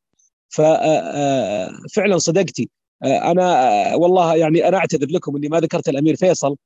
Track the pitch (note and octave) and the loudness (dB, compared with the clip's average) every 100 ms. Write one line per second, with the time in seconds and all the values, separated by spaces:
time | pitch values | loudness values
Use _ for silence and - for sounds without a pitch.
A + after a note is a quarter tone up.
0 | _ _ _ _ _ - D#3 D#3 D#3 C#3 | _ _ _ _ _ 0 2 2 2 0
1 | E2 C#3+ C#3 C3+ G2 G2+ F#2 - - G#3+ | -2 -4 -2 -2 -2 -4 -8 -12 -8 -4
2 | G3+ F3 E3+ F3 F3 - A2+ _ _ - | 0 0 0 0 -2 -4 -8 _ _ -8
3 | C3+ C3 - F3+ F3+ C3+ B2+ G#2 G2 A#2+ | -2 -2 0 0 2 2 2 2 2 2
4 | F3 F#3 E3 D#3+ D#3 E3 F3 F#3+ E3+ D3+ | 2 4 2 2 2 2 2 0 0 -2
5 | C#3 F3 D3+ C#3+ D3 E3 D#3+ E3+ F3 C#3 | -2 -4 -4 -6 -4 -2 -2 -2 -4 0
6 | D#3 - F#3 D#3 C#3 D3 | 0 2 2 0 -2 -6